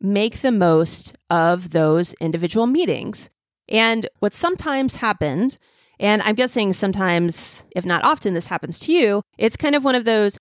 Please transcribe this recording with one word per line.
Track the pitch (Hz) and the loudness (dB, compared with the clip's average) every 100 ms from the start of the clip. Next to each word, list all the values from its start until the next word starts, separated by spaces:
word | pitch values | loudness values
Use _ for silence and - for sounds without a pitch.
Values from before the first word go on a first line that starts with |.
make | 190 202 220 - | -2 0 0 -2
the | 262 | 0
most | 220 175 160 165 - - - - | 2 4 4 2 -4 -14 -14 -2
of | 170 165 180 180 | 2 2 0 0
those | 160 156 160 175 | 0 2 2 0
individual | - 165 165 170 220 233 | -4 -4 -2 -2 0 0
meetings. | 285 349 131 - 214 - _ _ _ - | 2 0 -2 -6 -12 -16 _ _ _ -4
And | 220 226 226 196 - | 0 2 0 -4 -4
what | 208 | -4
sometimes | - 339 359 320 269 262 - | -2 -4 -2 -4 -2 -2 -2
happened, | 226 202 151 139 254 - _ _ _ - | -4 -2 -2 0 -2 -4 _ _ _ -4
and | 202 208 | 2 2
I'm | 214 | 2
guessing | 214 254 247 202 | 0 0 0 0
sometimes, | 185 196 196 185 170 175 165 - - - - | 0 -2 0 0 2 0 -2 -10 -14 -12 -8
if | 180 | -2
not | 170 | 2
often, | 254 302 208 | 2 2 0
this | 175 - | -4 -4
happens | 170 151 165 | -8 -8 -8
to | - | 0
you, | 339 233 202 - - | 2 2 0 -4 -2
it's | 226 - | -2 0
kind | 302 294 | 0 0
of | |
one | 269 | 2
of | 254 | 0
those, | 226 220 208 - | 2 2 2 -2